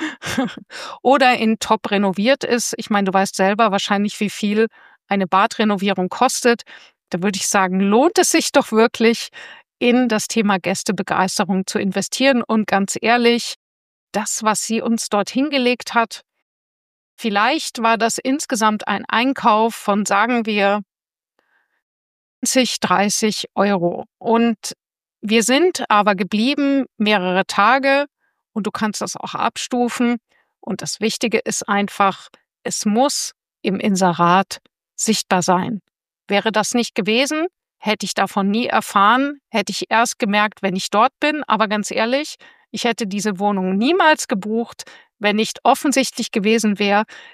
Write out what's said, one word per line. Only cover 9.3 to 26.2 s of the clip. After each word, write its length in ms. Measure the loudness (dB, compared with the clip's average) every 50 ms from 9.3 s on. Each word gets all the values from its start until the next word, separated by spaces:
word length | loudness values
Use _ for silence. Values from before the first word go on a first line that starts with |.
| -16 -18 -20 -20 -20 -20 -20 _ _ -2
in 280 | 0 2 2 2 2
das 200 | 2 0 -2 -2
Thema 320 | -2 -2 0 0 2 0 0
Gästebegeisterung 1080 | 0 -2 -4 -2 -2 -4 -4 -4 -4 -2 0 0 0 0 0 -2 -2 0 -2 -2 -2
zu 140 | -2 -4 -2
investieren. 640 | -2 -2 -2 -4 -4 -4 -2 2 2 2 2 2 0
Und 240 | 0 -2 -2 0
ganz 300 | 0 0 0 0 -2 -4 -2
ehrlich, 540 | 0 2 2 4 4 4 2 2 0 -6 -12 -14 _ _ _ _ _ _ _ _ _ _
das, 320 | -6 -6 -4 -6 -6 -2 0
was 200 | 0 0 0 -2
sie 180 | -4 -4 -2
uns 280 | -2 -2 -2 -2 -2 -2
dort 200 | -2 -2 -2 -2
hingelegt 640 | -2 -2 -2 0 0 0 0 0 0 -2 -4 -4 -2
hat, 280 | -2 -2 -2 -4 -12 -18 _ _ _ _ _ _ _ _ _ _ _ _ _ _ _ _ _ _
vielleicht 640 | -6 -4 -2 0 2 2 2 0 -2 -4 -8 -6 -2
war 160 | 0 0 2
das 200 | 2 0 0 -2
insgesamt 720 | -2 -2 -2 -2 -2 -4 -4 -2 0 2 2 0 0 -2
ein 180 | -4 -4 -4 -4
Einkauf 720 | -2 -2 0 0 0 0 2 2 4 4 4 2 0 -2
von, 300 | -4 -2 -2 0 0 0
sagen 400 | 0 0 0 2 2 0 0 0
wir, 360 | 0 0 0 2 2 0 0 -4 _ _ _ _ _ _ _ _ _ _ _ _ _ _ _ _ _ _ _ _ _ _ _ _ _ _ _ _ _ _ _ -6
zwanzig, 360 | 0 2 2 2 0 -2 -2
dreißig 640 | 0 0 2 2 2 0 0 0 0 -2 -2 -4 -8 -4 -2
Euro. 500 | 0 2 2 2 2 0 0 -2 -4 -8 -14 _
Und 560 | -6 -2 0 2 2 2 2 0 -4 -8 -14 -14 -16 _ _ _ _ _ _ _ _
wir 220 | -2 0 2 2 4
sind 400 | 4 4 4 4 2 0 -2 -2 2
aber 260 | 2 4 4 4 2
geblieben 680 | 0